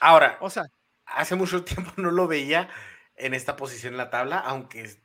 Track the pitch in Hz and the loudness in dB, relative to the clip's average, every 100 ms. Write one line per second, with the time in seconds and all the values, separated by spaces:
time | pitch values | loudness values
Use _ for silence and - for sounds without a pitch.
0 | 151 165 135 - 190 - 156 _ _ _ | 8 10 8 2 -8 -8 -10 _ _ _
1 | - - 156 185 180 180 175 - 180 - | -10 -6 -2 -2 -2 -2 -4 -8 -10 -6
2 | 175 175 175 151 139 165 185 - - - | -2 0 0 0 0 -2 -2 -10 -20 -20
3 | _ - 131 131 139 - 135 117 123 123 | _ -10 -6 -6 -6 -8 -10 -10 -10 -10
4 | 123 123 135 180 127 135 - 113 110 104 | -6 -4 -4 -4 -4 -8 -10 -16 -18 -18